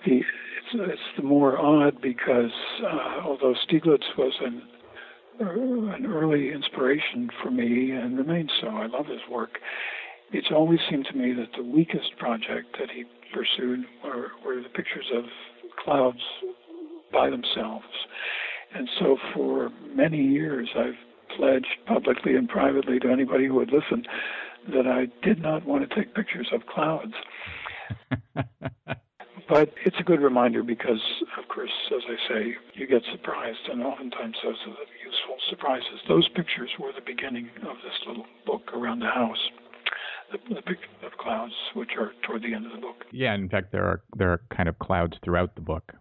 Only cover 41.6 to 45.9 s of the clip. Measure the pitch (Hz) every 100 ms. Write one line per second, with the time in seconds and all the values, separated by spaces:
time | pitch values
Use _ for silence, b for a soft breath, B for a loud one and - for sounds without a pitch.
41.6 | - 120 113 - 107 - - 117 117 110
42.6 | 113 113 123 - - 123 127 104 90 101
43.6 | 95 95 95 90 - - 92 87 - -
44.6 | 85 80 - 90 85 - 95 87 90 -
45.6 | 80 80 -